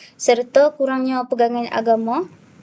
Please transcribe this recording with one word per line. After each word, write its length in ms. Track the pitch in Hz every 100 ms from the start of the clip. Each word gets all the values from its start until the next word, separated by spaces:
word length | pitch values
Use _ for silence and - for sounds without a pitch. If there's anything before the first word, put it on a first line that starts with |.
| -
serta 560 | - - 240 247 269 294 294
kurangnya 480 | 269 262 262 262 247
pegangan 400 | 240 233 240 233
agama 560 | 226 226 226 226 262 370 - _ _